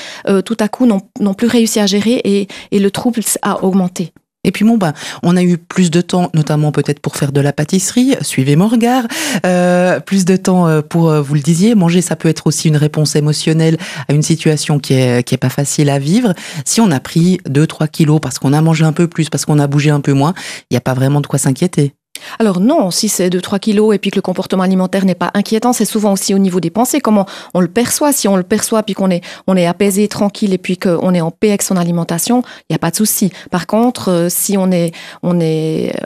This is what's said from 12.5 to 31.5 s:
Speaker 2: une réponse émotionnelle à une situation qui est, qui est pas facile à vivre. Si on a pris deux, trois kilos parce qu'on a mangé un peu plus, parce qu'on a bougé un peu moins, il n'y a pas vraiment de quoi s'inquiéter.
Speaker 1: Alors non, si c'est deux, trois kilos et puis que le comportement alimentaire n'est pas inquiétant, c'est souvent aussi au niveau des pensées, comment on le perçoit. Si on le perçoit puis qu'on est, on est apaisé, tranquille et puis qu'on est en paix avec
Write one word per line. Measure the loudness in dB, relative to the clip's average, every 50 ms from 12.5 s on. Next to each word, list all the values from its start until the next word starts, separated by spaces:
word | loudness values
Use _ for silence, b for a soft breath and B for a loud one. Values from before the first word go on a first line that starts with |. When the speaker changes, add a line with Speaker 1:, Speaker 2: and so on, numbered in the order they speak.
| -2 0 0
Speaker 2:
une | 0 2
réponse | 2 2 0 0 0 -2 0 0
émotionnelle | 0 0 0 -2 0 0 0 2 2 2 2 2 0 B B B -10 -4 0
à | 0
une | 0
situation | 0 -2 -4 -2 0 0 0 0 0 -2 -2 -2
qui | 0 0 0
est, | 2 2 2 2 0 0
qui | -2 -2
est |
pas | -2 -2
facile | -2 -2 -2 -4 -4 -2 0 0 2
à | 0
vivre. | 0 0 0 0 2 2 0 -2 B B B B -10 -6
Si | -2 0 2
on | 2 2
a | 2 0
pris | -4 -2 0 2 2 2 2 0 -2
deux, | -2 0 0 0
trois | 0 -2 -4 -4
kilos | -4 0 0 2 2 2 0
parce | 0 -4 -8
qu'on | -2 0 0
a | 2 2
mangé | 2 2 2 2 2
un | 0
peu | 2 0 -2
plus, | -2 0 -4 -4 -4
parce | -4 -6 -2
qu'on | 0 0 2
a | 2
bougé | 2 0 0 2 2
un | 0 2
peu | 0 0
moins, | 2 2 2 0 -2 B B B B B B _
il | -4
n'y |
a | -2
pas | -2 -2 -2
vraiment | 0 0 2 2 0
de | 0
quoi | -2 -4 -2
s'inquiéter. | 0 0 0 0 -2 -2 0 0 -2 -2 -2 _ _ _ _ B B B B
Speaker 1:
Alors | B -2 0 0 2
non, | 2 2 2 2 0 0
si | -2 -2 -2 -2
c'est | -2 0 0 0
deux, | 0 -2
trois | -2 -4 -6
kilos | -2 -2 0 2 2 2 2 2
et |
puis | 0 -2 -2
que | -4
le | -2
comportement | -2 -2 -4 -4 -4 -2 -2 0
alimentaire | 0 2 2 0 0 0 0 0 0
n'est | 0 0
pas | 0 -2 -2 -2
inquiétant, | -2 -2 0 -2 0 2 0 0
c'est | 0 -2
souvent | -2 -2 0 0 0 0
aussi | 0 0 0 0
au |
niveau | 2 2 2 0 -2
des | -2 -2
pensées, | -2 -2 -2 0 0 -2
comment | 0 2 2 2 0 B B B B B B
on | 0
le | 0
perçoit. | 0 0 -2 -2 -2 -2 0 0 0 0
Si | 0 0
on | 0 0
le | 0 0
perçoit | 0 -2 -2 -2 0 -2 -2 -2
puis | -2 -4
qu'on | 0 0 0
est, | 0 -2 B B B B B
on | 0 2
est | 2 2
apaisé, | 2 2 0 0 0 2 2 0
tranquille | 0 0 -2 -2 -2 -2 -2 -2 -2 -2
et | -2
puis | -2 -4 -6
qu'on | -2 0 0 0 2 2 2 2
est | 2
en | 0 -2
paix | -2 _ 0
avec | 0